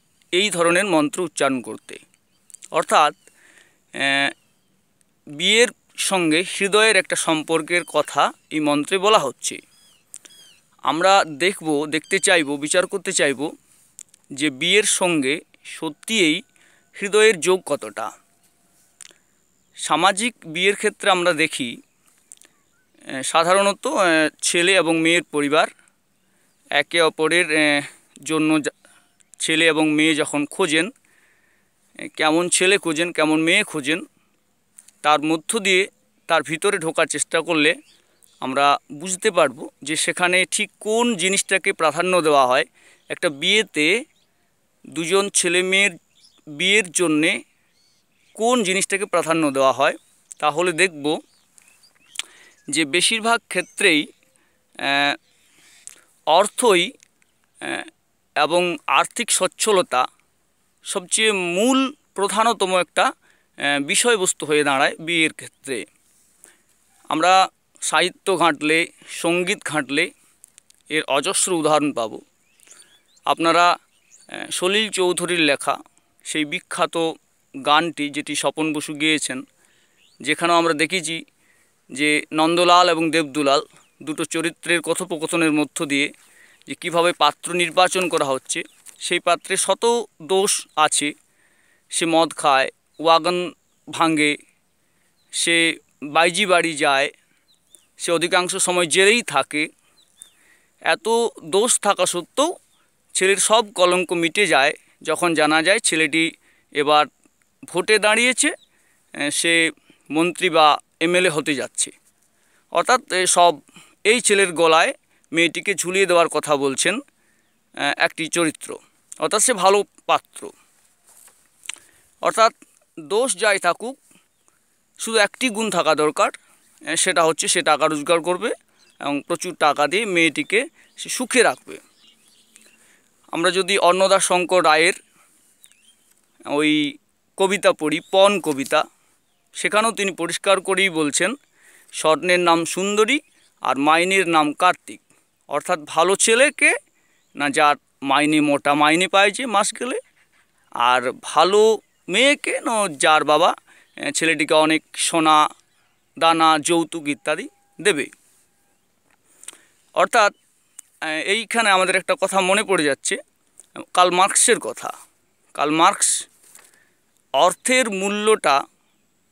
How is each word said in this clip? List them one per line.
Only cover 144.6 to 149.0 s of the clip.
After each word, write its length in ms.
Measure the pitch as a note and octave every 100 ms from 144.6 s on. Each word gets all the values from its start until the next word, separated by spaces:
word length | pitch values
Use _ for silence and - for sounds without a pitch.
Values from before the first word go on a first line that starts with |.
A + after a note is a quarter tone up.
| F3+ - - G#2 _ _ _ _ -
অর্থাৎ 320 | C#3+ - F3 D3
ভালো 300 | D#3+ F3 G3
ছেলেকে 580 | - A3+ C#4+ - D4+ - - _ _ _ _ -
না 140 | C#3+
যার 260 | C#3 D3 C#3+ _ _
মাইনে, 380 | C#3 C#3 D3+ D#3
মোটা 320 | D3 C#3+ C#3+
মাইনে 340 | D3 D3+ D#3+